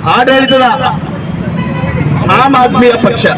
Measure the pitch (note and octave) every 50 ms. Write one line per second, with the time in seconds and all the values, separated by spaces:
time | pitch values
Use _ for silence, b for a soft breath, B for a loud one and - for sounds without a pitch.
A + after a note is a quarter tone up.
0 | D3+ D#3 F3 A3 B3 C4 C4 C4+ C4+ B3 C4+ C4 B3+ A#3+ A3 F3+ F3+ - - -
1 | - - - - - - - - - - - - - - - - - - - -
2 | - - - - - - - A#3 B3+ C#4 C#4 B3+ B3+ A#3+ - - A#3+ B3 A#3 A3+
3 | - G3+ - - - E3 D3+